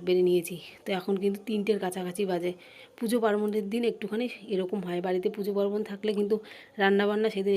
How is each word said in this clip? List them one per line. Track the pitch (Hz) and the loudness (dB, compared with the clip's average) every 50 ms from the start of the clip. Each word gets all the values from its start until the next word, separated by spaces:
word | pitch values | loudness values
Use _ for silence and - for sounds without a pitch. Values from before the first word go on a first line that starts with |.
| 175 | 0
বেড়ে | 180 180 180 180 180 | 2 4 4 4 4
নিয়েছি। | 180 180 170 - 180 160 - - - - - | 4 2 2 -2 -6 -10 -12 -16 -20 -12 -6
তো | - 196 180 | -4 -4 -2
এখন | 180 - 196 185 196 | 0 -2 0 0 0
কিন্তু | 202 196 202 - | 0 -2 -2 -4
তিনটের | - 214 208 196 220 208 196 190 | -2 -2 0 2 2 2 2 0
কাছাকাছি | 180 180 190 180 180 175 - 208 185 | -2 -4 -4 -4 -4 -2 -2 -2 0
বাজে। | 180 175 175 180 180 - - - - - - - - | 0 0 0 -2 -4 -6 -12 -20 -20 -20 -20 -20 -8
পুজো | - 240 214 240 240 220 | -6 -2 0 0 2 2
পার্বণের | 214 202 208 214 208 202 214 202 196 226 | 2 2 2 0 0 -2 -2 -2 -2 -2
দিন | 240 233 226 | 0 0 0
একটুখানি | - - 220 196 208 220 254 240 - - 202 - 208 | -2 -2 -6 -4 -4 -2 -4 -4 -6 -10 -8 -4 -2
এরকম | 185 185 185 - 202 180 | -2 -2 -2 -4 -4 -4
হয়, | 175 175 175 175 | -4 -4 -2 -2
বাড়িতে | 185 185 185 180 208 202 | 0 0 0 0 -2 -2
পুজো | 214 196 208 202 | -2 -4 -2 0
পার্বণ | 202 202 202 202 208 214 - | 0 0 0 0 -2 -4 -6
থাকলে | 202 196 - 214 208 208 | -6 -4 -4 -2 0 0
কিন্তু | 208 202 220 214 - - - - - - - - | 0 2 0 0 -2 -6 -16 -20 -20 -12 -2 2
রান্নাবান্না | 196 196 202 196 202 202 208 214 220 220 214 | 4 6 6 6 4 2 2 2 0 0 0
সেদিন | 196 190 202 202 | 0 2 2 2